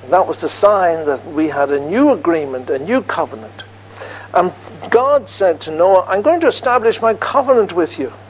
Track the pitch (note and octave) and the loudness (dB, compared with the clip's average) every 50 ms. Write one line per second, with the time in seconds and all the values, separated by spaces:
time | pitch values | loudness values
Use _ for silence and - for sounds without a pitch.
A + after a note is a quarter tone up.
0 | - B2 D#3 F#3 F#3 - A#3 - F3 D3 - - G3+ G3+ G#3+ G3 F#3 F3 E3 E3 | -2 2 2 2 2 0 -4 -6 -6 -6 -2 2 4 4 4 4 2 2 0 0
1 | D#3 D3 C#3 - - E3 D3+ D3+ D#3+ D#3 C3+ C#3+ C#3+ C#3 C#3+ C#3+ C#3+ D3+ F3+ B3 | -2 -2 -2 -2 -6 -6 -2 -2 -2 -2 0 0 0 0 0 -2 -2 -2 0 2
2 | C#4+ G3 F3 E3 C#3+ F3 E3 D#3+ D3+ C3+ C3 B2+ A#2+ - D3 C3 C#3+ F3+ A#3+ C4 | 4 4 2 2 0 -2 -2 -2 -2 -4 -8 -8 -6 -4 -4 -4 -2 -2 -2 -2
3 | - - - E3+ D#3 B2 C3 A2 A2 G#2 G2 - - - - - - - - - | -2 -2 -4 -4 -4 -6 -6 -16 -16 -18 -18 -20 -20 -20 -20 -20 -20 -20 -20 -18
4 | - - - - - - - F3+ F3 F3+ - - - - - - - - - A#3 | -16 -16 -16 -18 -16 -2 0 0 0 0 -4 -8 -18 -20 -16 -16 -6 0 2 2
5 | B3+ C#4 D4 C#4 G3+ - - - G3 F#3 D#3+ D#3 - D#3+ D#3 D#3 F3 F#3+ G3 F#3 | 4 4 2 2 0 -4 -4 0 0 0 0 0 -6 -8 0 2 4 6 6 4
6 | F3+ - F#3 G3+ G#3 D4 E4+ E4+ D#4+ C4 A#3 - - B3+ B3 B3+ G#3+ A#3 G#3+ - | 4 2 -2 0 2 2 2 4 2 0 0 0 -2 0 0 2 2 0 0 2
7 | A3+ A3+ A3 A3 - - - C4 C4 C4+ C4+ A#3 G3+ - E3+ F3+ E3 - - - | 0 0 0 0 -4 -2 0 0 2 4 2 2 2 2 0 -2 -2 -2 -2 -8
8 | C#3 A#2 - - - | -8 -8 -8 -16 -20